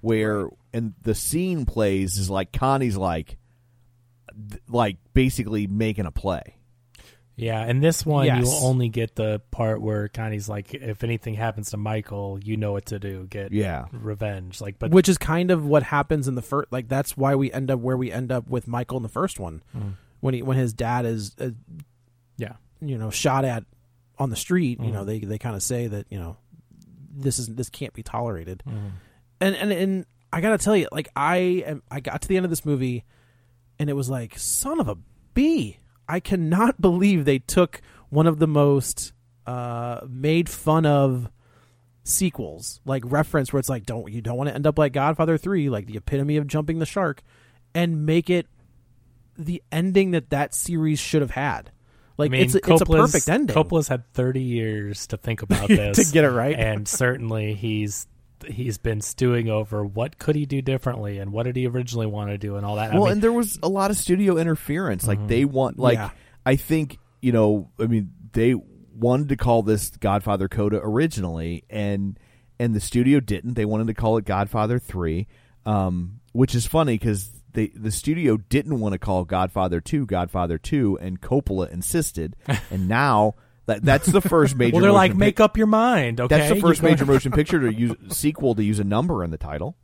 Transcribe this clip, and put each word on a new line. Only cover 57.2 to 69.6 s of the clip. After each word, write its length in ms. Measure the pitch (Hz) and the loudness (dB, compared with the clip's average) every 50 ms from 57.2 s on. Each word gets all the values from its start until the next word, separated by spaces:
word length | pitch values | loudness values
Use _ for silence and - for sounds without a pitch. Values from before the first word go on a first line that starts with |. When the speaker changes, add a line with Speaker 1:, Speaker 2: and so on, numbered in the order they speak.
| 120 113 110 110 107 107 107 | -4 -4 -4 -2 -2 -4 -4
Speaker 2:
he's, 520 | 101 101 113 107 107 104 101 101 - - _ - _ _ _ _ _ - - | -4 -4 -2 -2 -2 -2 -4 -6 -8 -12 _ -20 _ _ _ _ _ -14 -12
he's 300 | 107 104 123 127 107 98 | -8 -6 -6 -6 -6 -4
been 240 | _ 117 110 104 | _ -2 -2 -2
stewing 480 | 104 - - - 131 123 120 120 113 113 | -4 -8 -4 0 2 2 2 2 0 0
over 340 | 110 107 110 104 110 104 104 | -2 -2 -2 -4 -4 -6 -6
what 340 | 101 98 110 117 147 160 _ | -4 -4 -4 -6 -6 -6 _
could 160 | - - 151 | -2 0 0
he 100 | 151 147 | 0 0
do 160 | 139 139 139 | -4 -4 -4
differently 560 | 131 131 135 131 - 131 120 117 107 101 101 98 | -2 -2 -4 -2 -2 -4 -4 -4 -6 -8 -8 -8
and 140 | 98 98 | -8 -6
what 120 | 101 110 120 | -4 -4 -4
did 120 | 123 123 | -4 -2
he 100 | 127 127 | -2 -2
originally 400 | 123 120 127 123 123 117 117 113 107 | -2 -2 -4 -6 -4 -4 -4 -4 -4
wanna 300 | 104 104 104 101 101 101 | -4 -6 -6 -6 -6 -6
do 180 | 104 104 101 101 | -6 -6 -6 -6
and 80 | 101 | -6
all 100 | 101 104 | -4 -4
that. 160 | 104 107 110 | -4 -4 2
I 40 | 107 | 4
Speaker 1:
Well, 80 | 185 202 | 4 4
Speaker 2:
mean 80 | - 196 | 4 4
Speaker 1:
and 80 | 208 | 4
there 100 | 208 226 | 4 4
was 260 | 233 240 240 202 - - - | 4 2 0 -2 -4 -4 -2
a 60 | 170 | -2
lot 200 | 190 196 190 196 | 0 2 2 0
of 80 | 208 196 | 0 -2
studio 400 | - - 180 185 208 196 180 160 | 2 2 2 4 4 4 4 2
interference. 680 | 165 170 160 151 - - 143 165 190 165 104 90 - 107 | 2 2 0 -2 -2 -4 -4 -2 -2 -2 -2 -2 0 0
Like, 100 | 101 101 | 0 0
Speaker 2:
Mm-hmm. 80 | 104 104 | 0 0
Speaker 1:
they 180 | 113 117 139 | 2 2 2
want, 340 | 143 139 131 135 123 - - | 2 2 0 0 0 -2 2
like, 180 | 123 123 120 117 | 2 4 4 4
Speaker 3:
Yeah. 120 | 107 101 - - - _ _ - _ | 0 -6 -10 -14 -20 _ _ -6 _
Speaker 1:
I 100 | 131 131 131 | 2 2 2
think, 420 | - - 156 160 156 139 - - _ _ _ _ | 2 0 0 0 0 -2 -6 -16 _ _ _ _
you 100 | - 127 | 0 2
know, 380 | 120 113 110 107 104 104 92 - _ - | 4 6 6 4 4 2 -2 -8 _ -4
I 60 | 110 117 | -2 2
mean, 240 | 117 113 101 92 - - - 110 _ | 2 0 0 -2 -8 -16 -20 -6 _
they 200 | 113 113 120 131 110 - - - - - _ - | 2 4 4 4 2 -2 -10 -20 -20 -20 _ -8
wanted 340 | 113 113 120 123 135 151 143 | -2 2 2 2 2 2 -2
to 60 | 135 117 | -2 -2
call 260 | - 123 120 117 | 2 2 2 2